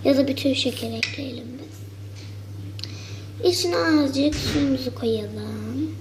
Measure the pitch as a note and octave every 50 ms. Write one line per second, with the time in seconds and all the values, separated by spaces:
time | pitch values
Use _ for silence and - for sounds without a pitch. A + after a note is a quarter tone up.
0 | - C#4 C#4 C4 C#4 B3+ C4 C4 - C#4+ C4 - - B3+ A#3 - A#3+ A3+ A3+ A3+
1 | A#3 - - - C4+ C4 B3 A#3+ A#3+ A#3+ B3 C4+ D#4 D#4 - - - - - -
2 | - - - - - - - - - - - - - - - - - - - -
3 | - - - - - - - - - F#4 F4 F4 - F4 F4 E4+ E4+ E4 D#4+ D4+
4 | D4 C4+ C4+ C4+ C#4 D4 D4+ D#4 - E4+ - D4+ C#4+ C#4 C4+ B3+ C4 B3+ - -
5 | - A#3 A3+ A3 G#3 G3+ G#3 G#3+ G#3 G#3+ G#3+ G#3 G#3 G#3+ A#3+ C4+ D#4 D#4 D#4 -